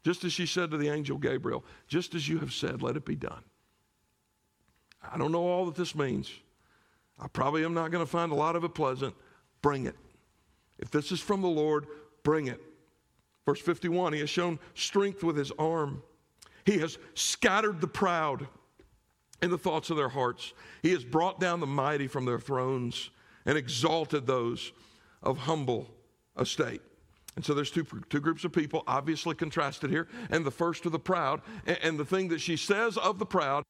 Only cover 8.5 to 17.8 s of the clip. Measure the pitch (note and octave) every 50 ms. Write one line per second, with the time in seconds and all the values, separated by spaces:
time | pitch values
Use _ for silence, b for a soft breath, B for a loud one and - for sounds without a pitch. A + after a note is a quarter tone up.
8.5 | E3+ E3+ E3 E3+ E3 - D#3 C3 C3 B2+ C#3 A#2+ F#2 b b b b b b b
9.5 | b _ - D3 C#3+ C3+ B2 C3+ - - - - _ _ _ _ _ _ _ _
10.5 | _ _ _ _ _ - - A#2 - D3+ C#3+ - F#3+ E3 - - G#3 G3 F#3+ F3+
11.5 | E3 D3+ D3+ D#3 D3+ D3 C#3+ D3 B B B B B _ _ D3 D#3 D#3+ D3 B2+
12.5 | A#2 - - - - - _ _ _ _ _ _ _ _ _ _ _ _ _ -
13.5 | C#3+ - - F3+ E3+ - - F3 E3 F3+ F3+ E3+ D3+ D3+ D3 D3 - F3+ F3 F3
14.5 | E3 C#3+ B B B - - - - G3+ G3+ G3+ F#3+ G3 - E3+ D#3 D3 C#3 C3+
15.5 | - - D#3 D#3+ E3 E3 D3+ C#3+ C#3 - - - _ _ _ _ _ _ B B
16.5 | B B B - G#3 F3 D3+ E3 - B B B B - - - - - - A3
17.5 | F#3+ G#3 A3 G#3+ G3+ D#3+